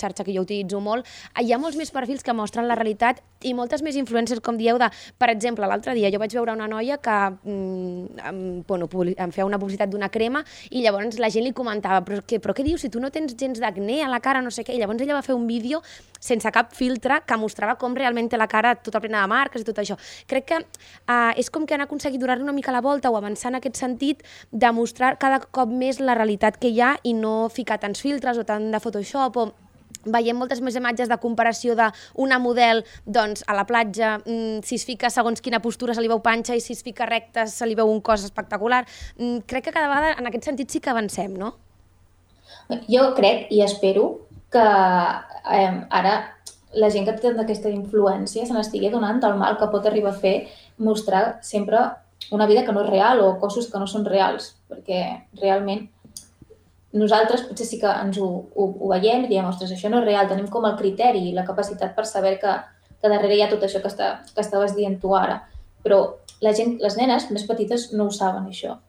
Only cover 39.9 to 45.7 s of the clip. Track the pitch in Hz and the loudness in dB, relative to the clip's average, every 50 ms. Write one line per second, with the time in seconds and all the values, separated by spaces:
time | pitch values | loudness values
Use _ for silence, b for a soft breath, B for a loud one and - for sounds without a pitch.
39.9 | 277 285 302 320 302 - 247 240 202 233 - 302 277 254 269 - - 311 - 285 | 2 2 2 0 0 -2 -4 -4 -4 -6 -4 -4 -4 -4 -4 -4 -4 -4 -2 -2
40.9 | 240 226 214 190 - 196 180 196 190 185 196 226 - - _ _ _ _ _ _ | -2 0 -2 -2 -4 -4 -6 -6 -6 -8 -8 -8 -10 -12 _ _ _ _ _ _
41.9 | _ _ _ _ _ _ _ _ _ B B B B B B B 240 240 - - | _ _ _ _ _ _ _ _ _ B B B B B B B -8 -8 -2 2
42.9 | 233 254 269 262 - - 202 196 - - - - 214 208 202 202 - - - 190 | 4 6 6 6 6 6 6 6 6 4 0 2 4 4 4 4 2 2 2 2
43.9 | 190 202 247 - - - - - - - - - - 240 220 214 202 196 185 185 | 4 4 2 2 0 -6 -14 -20 -20 -20 -6 0 4 6 6 8 8 6 6 6
44.9 | 180 180 175 - - - - - - - - - - 202 190 185 | 6 4 2 2 0 -4 -6 -12 -16 -10 -4 0 2 4 4 4